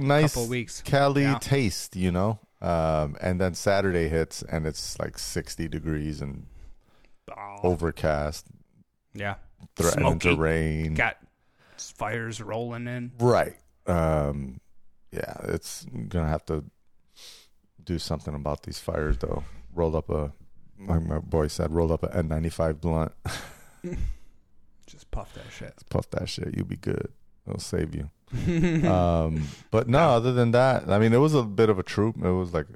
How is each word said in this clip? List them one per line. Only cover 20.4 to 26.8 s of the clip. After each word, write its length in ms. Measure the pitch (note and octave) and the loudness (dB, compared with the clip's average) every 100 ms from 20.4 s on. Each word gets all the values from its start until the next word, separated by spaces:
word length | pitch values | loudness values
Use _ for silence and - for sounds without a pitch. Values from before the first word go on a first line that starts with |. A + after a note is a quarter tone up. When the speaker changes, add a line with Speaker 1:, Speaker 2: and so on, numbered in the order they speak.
| - - - - F#2+ | -18 -20 -20 -12 -2
Speaker 1:
like 160 | E2 | 0
my 140 | E2 D#2 | 0 -2
boy 280 | E2+ E2 D2+ | 0 0 0
said, 240 | - D#2+ | 0 -2
roll 200 | D#2+ E2 | 2 2
up 120 | D#2+ | 2
a 120 | - - | -2 -2
N 120 | D#2+ | -2
ninety-five 520 | D#2 E2 - D#2+ D#2 | 0 -2 0 0 0
blunt. 320 | E2 D#2+ D#2+ - - | 0 0 -2 -6 -10
<laughs> 560 | - - - - - F3 F3+ - - - - _ - - - - | -10 -12 -18 -20 -14 -8 -4 -2 -4 -12 -20 _ -20 -20 -20 -20
Speaker 2:
Just 220 | - - | -20 -8
puff 220 | - G2+ | -8 -8
that 180 | - - | -14 -16
shit. 220 | - - - - | -14 -14 -16 -4
Speaker 1:
Puff 200 | - - | -2 -2
that 160 | - - | -4 -6
shit. 260 | - - - | -6 -6 -4
You'll 100 | G1+ | -4
be 100 | |
good. 340 | - | -4